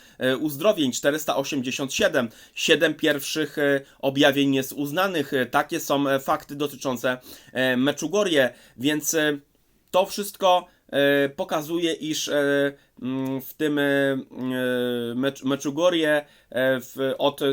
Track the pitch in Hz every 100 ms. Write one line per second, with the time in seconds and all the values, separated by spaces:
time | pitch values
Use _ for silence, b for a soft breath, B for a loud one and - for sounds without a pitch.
0 | B B 131 131 156 139 190 175 135 -
1 | 143 151 - 143 139 139 127 123 135 -
2 | 202 151 120 B B - - 156 160 151
3 | 156 143 - 156 147 - 143 139 135 B
4 | 139 135 147 139 139 135 127 - 147 156
5 | 196 175 135 139 120 147 - 165 - 143
6 | 139 135 135 151 - 143 147 139 139 120
7 | 131 127 B B B 120 131 123 139 135
8 | 156 196 196 151 123 B B B 135 151
9 | 143 165 151 143 - _ _ _ _ 180
10 | 190 - 202 - 190 180 175 b b 139
11 | 143 143 139 139 185 170 151 170 165 156
12 | 151 147 - 147 143 143 143 139 b -
13 | 127 131 131 135 - - 156 147 143 139
14 | 139 135 - - 127 127 127 127 123 120
15 | 117 120 135 131 131 139 151 143 175 170
16 | 156 151 - b b 123 131 131 127 131
17 | 135 127 143 139 143